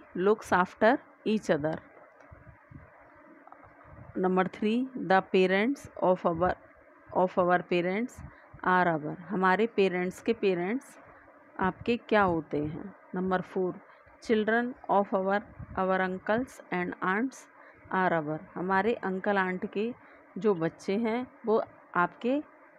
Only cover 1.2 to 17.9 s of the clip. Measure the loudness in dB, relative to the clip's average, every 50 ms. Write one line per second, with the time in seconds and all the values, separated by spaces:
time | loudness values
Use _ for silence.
1.2 | -2 -2 -2 0 0 0 0 0 0 -2 -4 -6 -10 -16 -20 -20 -20 -20 _ -20
2.2 | -20 -20 -20 -20 -20 -20 -20 -20 _ _ -20 -20 -20 -20 -20 -20 -20 -20 -20 -20
3.2 | -20 -20 -20 -20 -20 -20 -20 -20 -20 -20 -20 -20 -20 -20 -20 -20 -20 -10 -4 -2
4.2 | 0 2 2 2 0 0 -2 -2 -2 0 0 0 -2 -4 -6 -6 0 2 2 2
5.2 | 2 2 4 4 4 4 4 2 2 0 -2 -4 -8 -14 -6 0 2 2 2 2
6.2 | 0 0 0 2 0 0 0 -4 -10 -20 -20 -20 -20 -20 -20 -20 -14 -4 0 0
7.2 | 0 2 2 2 4 4 2 2 2 0 0 0 0 0 -2 -4 -4 -6 -8 -14
8.2 | -18 -18 -18 -20 -20 -20 -16 -4 0 2 4 4 4 2 2 0 -4 -6 -8 -10
9.2 | -10 -6 -2 0 2 4 4 4 2 0 2 2 2 2 2 0 -2 -4 -6 -4
10.2 | -4 -4 -2 0 0 0 0 0 -2 -4 -4 -6 -6 -12 -20 -20 -20 -20 -20 -20
11.2 | -20 -20 -20 -20 -20 -16 -4 -2 -2 -2 -2 -2 -2 -2 -2 -2 0 2 4 4
12.2 | 4 4 2 0 -2 -4 -4 -4 -4 -4 -6 -10 -12 -14 -16 -18 -14 -10 -6 -4
13.2 | -2 0 0 -2 -2 -4 -4 -4 -4 -4 -4 -8 -14 -20 -20 -20 _ -20 -20 -10
14.2 | -4 0 0 0 2 2 0 0 0 -2 -6 -8 -4 0 2 2 2 0 -2 -2
15.2 | 0 0 -2 -2 -4 -8 -14 -16 -16 -8 -4 -2 0 0 0 0 0 -2 -4 -4
16.2 | -2 -2 -2 -2 -2 -6 -10 -18 -10 -6 -4 -4 -4 -4 -6 -4 -2 -2 0 0
17.2 | -2 -4 -6 -12 -20 -20 -20 -20 -20 -20 -20 -20 -10 -4